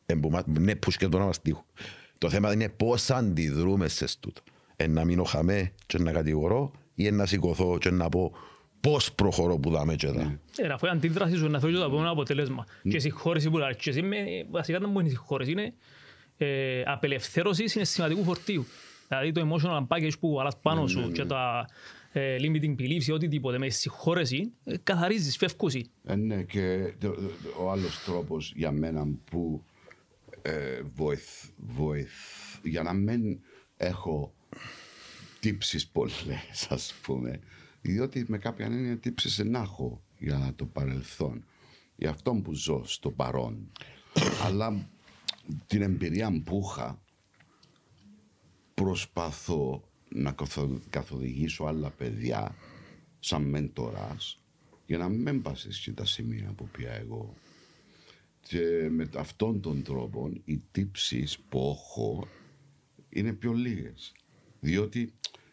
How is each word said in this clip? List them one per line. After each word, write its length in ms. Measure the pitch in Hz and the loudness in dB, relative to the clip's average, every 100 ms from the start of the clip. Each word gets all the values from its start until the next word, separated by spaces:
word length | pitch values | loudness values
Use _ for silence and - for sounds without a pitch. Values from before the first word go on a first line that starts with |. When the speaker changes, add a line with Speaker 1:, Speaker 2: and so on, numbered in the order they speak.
| - | 0
Speaker 1:
Εν 140 | 82 | 2
που 100 | 78 | 4
μα-, 140 | 87 87 78 | 2 2 4
ναι, 160 | 95 107 | 4 4
που 160 | - | 2
και 160 | - 95 | 2 4
το 100 | 90 | 4
να 60 | 98 | 2
μας 160 | 82 | 0
τύχουν. 240 | 85 76 - - - - - _ | 0 -2 -4 -16 -16 -16 -20 _
Το 120 | 85 | 2
θέμα 240 | 95 104 | 4 4
είναι 160 | 107 110 | 4 2
πώς 400 | - 110 120 - | 2 4 4 4
αντιδρούμε 800 | 127 110 82 78 71 87 98 80 | 4 4 4 2 4 4 4 4
σε 180 | - 69 - | 2 -2 -4
τούτο. 220 | - - - - - - | -8 -12 -16 -20 -10 -2
Εν 160 | 80 | 2
να 140 | 78 85 | 4 4
μείνω 180 | 87 | 4
χαμέ 480 | 87 80 82 101 90 - - | 2 2 4 4 0 -4 -4
και 120 | 87 | 0
να 140 | 82 | 2
κατηγορώ 600 | 80 76 76 80 120 139 - - - | 2 2 2 4 2 0 -6 -10 0
ή 120 | 104 | 2
εν 80 | 104 | 4
να 100 | 98 | 4
σηκωθώ 520 | 98 90 82 90 87 | 4 2 4 2 2
και 120 | 90 | 2
να 200 | 90 85 | 2 4
πω 220 | 87 87 - - - _ - | 2 0 -2 -16 -20 _ 0
πώς 320 | 143 147 - | 4 4 2
προχωρώ 440 | - 98 - 87 85 | 2 4 4 4 4
που 120 | 78 | 2
δάμε 260 | 80 73 78 | 2 2 0
και 120 | 73 | 0
δα. 160 | 73 | 0
Speaker 2:
Ναι. 140 | 76 73 - - | 0 -4 -8 -4
Speaker 3:
Ε, 100 | 180 | -2
αφού 180 | 135 175 | 0 0
η 40 | |
αντίδραση 460 | 170 165 165 180 175 | 2 2 2 2 4
σου 100 | 156 | 4
να 100 | 147 | 4
θέλει 160 | 156 175 | 4 4
το 60 | |
επόμενο 280 | 156 147 165 | 2 2 2
αποτέλεσμα. 540 | 160 135 143 139 127 104 - | 2 2 0 0 -2 -8 -4
Speaker 2:
Ναι. 100 | 95 | 0
Speaker 3:
Και 60 | 156 | 2
η 20 | |
συγχώρεση 500 | 143 - 165 170 151 | 2 0 2 4 4
που 80 | 160 | 2
λέει, 180 | 139 120 | 2 -2
και 140 | 151 | -2
εσύ 120 | 131 | 0
με-, 440 | 190 208 196 90 - | 0 0 -2 -4 -4
βασικά 300 | 170 156 175 | -4 0 0
δεν 100 | 202 | 0
μπορεί 160 | 196 165 | 2 2
η 40 | |
συγχώρεση, 420 | 123 - 135 127 | 2 -2 -2 0
είναι, 220 | 180 214 - - - - - - - | 0 -2 -6 -18 -20 -20 -20 -14 -2
ε, 440 | 143 135 135 127 131 | 0 0 0 0 0
απελευθέρωση 800 | 139 147 135 - - 180 175 220 | 0 0 0 0 2 2 4 2
συναισθηματικού 560 | 214 185 - 160 175 | 2 2 2 2 4
φορτίου. 420 | 180 247 - 185 123 - - - - | 2 2 0 0 -2 -8 -20 -20 -8
Δηλαδή 240 | 131 151 | -2 0
το 160 | 160 156 | 2 2
emotional 360 | 165 165 156 127 | 2 2 2 0
package 320 | 170 156 151 | 0 0 0
που 140 | 170 | 0
βάλας 260 | 143 139 - | 2 0 0
πάνω 200 | 156 160 | 2 4
Speaker 2:
Ναι, 60 | 151 | 2
Speaker 3:
σου 100 | 185 | 2
Speaker 2:
ναι, 60 | 175 | 0
ναι. 60 | |
Speaker 3:
και 140 | - 175 | -2 0
τα, 440 | 135 127 120 120 - - - - | 0 0 0 -4 -10 -20 -20 -6
ε, 240 | 143 135 127 | -2 0 2
limiting 360 | 151 156 151 127 | 2 2 2 0
beliefs 240 | 127 165 | 0 2
ή 80 | 131 | 2
οτιδήποτε, 460 | 156 165 147 127 123 | 2 2 0 0 0
με 120 | 131 | 0
συγχώρεση, 800 | 110 151 - - 175 139 131 226 - | 0 -2 -2 2 2 2 0 -2 -6
ε, 140 | - - | -6 -4
καθαρίζεις, 540 | - 180 175 214 147 - | 0 2 4 2 0 2
φεύκουσι. 520 | 185 - 170 127 117 _ | 0 2 0 0 -4 _
Speaker 2:
Ε, 120 | - 101 | -2 0
ναι, 280 | 110 101 | 2 0
και 500 | 87 101 92 92 92 - | 0 0 2 2 0 -2
το, 120 | 101 | -4
το, 100 | 82 95 82 80 82 | -2 -6 -8 -10 -4
ο 80 | 92 | -2
άλλος 320 | 98 90 - - | 0 -2 -4 -4
τρόπος 480 | 87 82 80 76 73 | -2 -2 -4 -6 -4
για 160 | 80 | 0
μένα 360 | 73 80 78 76 67 - | 0 0 0 -2 -4 -4
που, 320 | 87 82 76 - _ - - _ _ - - | -2 -2 -4 -8 _ -20 -20 _ _ -20 -10
ε, 400 | - 78 67 62 71 62 | -6 -4 -4 -6 -8 -2
βοηθ-, 540 | 76 69 - - - - 52 62 | 0 -2 -6 -16 -18 -14 -8 -2
βοηθ-, 800 | 76 73 - - - - - - | 0 -2 -4 -10 -16 -14 -14 -10
για 200 | 80 82 | -4 -2
να 100 | 82 | 0
μην 460 | 98 101 120 107 - - - - - | 0 2 2 0 -2 -8 -20 -20 -4
έχω 560 | 90 - 90 76 71 - _ - - - - - - - - - | -2 -2 -2 -2 -4 -10 _ -14 -14 -16 -18 -20 -20 -20 -20 -4
τύψεις 480 | 113 98 - 82 - | -2 -2 -2 -2 -2
πολλές, 800 | - - - - 69 - - - | 0 -2 -2 -6 -6 -8 -8 -4
ας 240 | 64 - - | -4 -4 -8
πούμε, 380 | - 67 60 69 - - - - | -4 -4 -4 -6 -12 -20 -20 -8
διότι 440 | 80 98 131 131 117 | -2 0 0 -2 -2
με 100 | 107 | -2
κάποια 280 | 120 117 110 | -4 -4 -2
έννοια 320 | 120 123 117 | -2 -2 -2
τύψεις 420 | 123 120 - - | -4 -2 0 0
εν 160 | 104 123 | 0 0
έχω 460 | 101 - 62 58 - - | -2 -4 -6 -8 -14 -6
για 340 | 71 71 67 65 | -2 0 0 -2
το 100 | - | -6
παρελθόν, 800 | - 69 65 65 - 73 58 - _ - - _ - | -2 -2 -2 -4 -4 -4 -4 -12 _ -20 -20 _ -4
για 140 | 78 | -4
αυτόν 320 | 76 131 113 | -2 0 0
που 120 | 92 | 0
ζω 280 | 76 - 67 55 | -4 -2 -2 -2
στο 260 | - 69 | -6 -4
παρόν. 600 | - 64 65 60 55 101 - - - - | -2 -2 -2 -4 -6 -12 -16 -20 -20 -4
<coughs> 400 | - - - 104 | 0 2 2 0
Αλλά 400 | 98 113 104 95 - - - - - - 76 - | 2 0 -2 -4 -12 -20 -12 -10 -8 -8 -10 0
την 140 | 101 | 2
εμπειρία 600 | 101 90 85 87 110 82 - | 4 2 0 0 0 0 0
που 160 | 95 92 | -2 -2
είχα, 300 | - 62 - - _ _ _ _ _ _ _ _ _ - - _ _ _ _ _ | -4 -6 -8 -16 _ _ _ _ _ _ _ _ _ -20 -20 _ _ _ _ _
προσπαθώ 1120 | - 95 92 - - 82 73 - 80 67 69 - _ _ | 0 2 2 -2 -4 -4 -4 -2 0 0 -4 -10 _ _
να 220 | - 69 | -2 -2
καθο-, 480 | 69 71 - 71 64 - | -2 -4 -2 -2 -2 -4
καθοδηγήσω 760 | 73 64 65 64 64 80 - | -6 -4 -4 -4 -2 -2 -2
άλλα 260 | 78 78 71 | -4 -4 -4
παιδιά 680 | - 60 55 60 53 50 50 - - - - - _ | -6 -6 -4 -2 -2 -4 -8 -16 -20 -20 -20 -20 _
σαν 240 | - 76 | -2 0
μέντορας, 960 | 71 73 76 - 58 50 50 - - - _ _ _ - - | 0 0 -2 -4 -6 -6 -8 -8 -10 -12 _ _ _ -18 -4
για 120 | 85 | -2
να 120 | 90 | 0
μην 320 | 110 123 135 | 0 0 -2
πας 240 | - 65 - | -2 -6 -8
εσύ 280 | 98 - | -10 -8
τα 120 | 101 98 | -6 -4
σημεία 480 | - 57 78 101 101 | -2 -4 -4 -6 -8
που 120 | - | -10
πια 200 | - 120 | -10 -8
εγώ. 420 | 117 113 - 107 - - - - - - - - - _ _ - | -8 -8 -10 -10 -14 -20 -20 -20 -20 -20 -20 -20 -20 _ _ -6
Και 400 | 87 85 85 80 | 0 2 2 2
με 180 | 80 78 71 | 0 -2 -4
αυτόν 440 | 71 - 110 107 | -8 -2 0 0
τον 220 | 87 71 | -2 -4
τρόπο, 460 | 67 67 55 57 69 - - | -2 -4 -4 -6 -6 -6 -4
οι 160 | 76 - | -6 -4
τύψεις 680 | - 95 - - 62 71 - - | -2 -2 -2 -2 -2 -2 -6 -4
που 280 | 67 69 71 | -2 0 -2
έχω 500 | - - 55 98 98 - - - - _ _ _ - | -8 -4 -4 -4 -8 -14 -20 -20 -20 _ _ _ -8
είναι 240 | - 107 | -2 -2
πιο 200 | 98 117 | -2 -2
λίγες. 580 | 117 123 98 60 - - - _ _ - - | 0 0 -2 -6 -12 -18 -20 _ _ -20 -6
Διότι 540 | 73 92 104 120 117 - - - - | 0 2 2 -2 -4 -6 -10 -10 -20